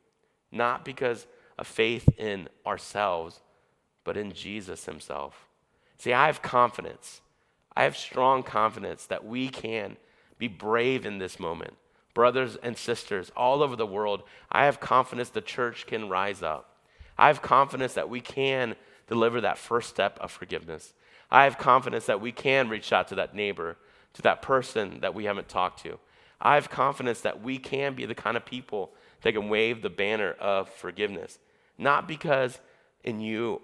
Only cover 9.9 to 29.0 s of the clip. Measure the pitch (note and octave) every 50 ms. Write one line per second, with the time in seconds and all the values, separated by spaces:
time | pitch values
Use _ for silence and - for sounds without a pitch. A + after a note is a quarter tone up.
9.9 | G#2 - _ _ _ _ _ _ _ - - A#2+ G2 D#2 G#2 G#2+ A2+ A#2 A#2+ B2+
10.9 | C3 B2+ - G#2+ G#2 G2 F#2 F2+ - - F#2 E2+ E2 E2+ - - - _ _ _
11.9 | _ _ _ _ - A#2 A#2 B2 A#2+ C3+ C3 A#2+ A2 - - A#2+ A#2 - - -
12.9 | A#2+ - - - - F#2+ F2+ - - - A#2+ B2 C3+ D3 D3+ C#3 B2 A#2 A2+ G#2
13.9 | F#2+ G2+ G#2+ G#2 G2+ G2 G2+ - - - - - - G#2 C3+ C#3+ C#3+ - - -
14.9 | A#2 B2+ B2+ - - A#2+ B2 A2+ - A2 G2+ - - - B2 A#2+ A2 - - -
15.9 | A#2+ A2 A2 G2+ F#2 F#2 F#2+ G2+ G2+ G2 F2+ D#2+ D#2 C#2+ - _ _ _ _ _
16.9 | _ - - - - - - C#3 D3+ B2+ - - C3 B2+ C#3 C3+ - B2+ C3 A#2+
17.9 | - - D2+ E2 A2+ B2 A#2+ - - C#3 C3+ C3+ C3+ C3 B2+ A2+ G#2 - - -
18.9 | - - _ - A2+ A#2 A2+ A#2 A#2 B2 G#2+ F#2+ - - - - A#2 A#2+ A2+ -
19.9 | - - F#2+ G2+ - - G2 F2 - - F#2 F2 F2 D#2+ D#2+ E2 D#2+ D#2 - -
20.9 | _ _ _ _ - - - - - C3 C#3 C#3 A#2+ - - C#3+ B2 C3 B2+ B2
21.9 | B2 A#2 - - A2+ G2 G#2+ B2 A#2+ - - C#3 C3 C3+ C3 A2+ A2 G#2 - -
22.9 | A#2 F#2+ F#2 - G2 F#2+ F2+ - - G2 G#2 G2+ F#2+ E2+ E2 E2+ E2 _ _ _
23.9 | _ _ _ _ - - - A#2 F2 - - - C3+ C3 B2 - - A2+ G#2 F#2+
24.9 | - A#1+ C2 F#2+ E2+ G2+ G#2+ G#2 G2+ G2 E2+ - - G2 F2+ F2 - - - D#2+
25.9 | E2 - _ _ _ _ _ _ _ - - A#2+ C#3+ D3 C#3+ - - - B2+ C#3
26.9 | C#3+ - B2+ B2 A#2 A2+ - G#2 - - G#2 B2 C3 C3 C3 - - C3+ C#3 C#3
27.9 | C3+ B2+ A#2+ G#2+ A2 - - G#2 A#2 A#2 - - - B2+ B2 - - G#2 F#2 -
28.9 | - _